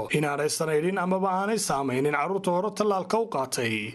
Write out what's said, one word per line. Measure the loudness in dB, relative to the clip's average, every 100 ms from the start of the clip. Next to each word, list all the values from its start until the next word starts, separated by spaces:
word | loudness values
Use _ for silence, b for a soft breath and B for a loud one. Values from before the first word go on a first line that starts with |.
| 0
inaanay | 0 0 0 -2
sanaydhin | -2 0 2 2 0
amaba | 0 0 2 0
aanay | 0 0
saamaynin | 0 0 0 2 2
carruurta | 2 0 0 0
hore | 0 0 0
tallaalka | 2 0 2 0
u |
qaatay? | 0 -2 -2 -2 -2 -2 -4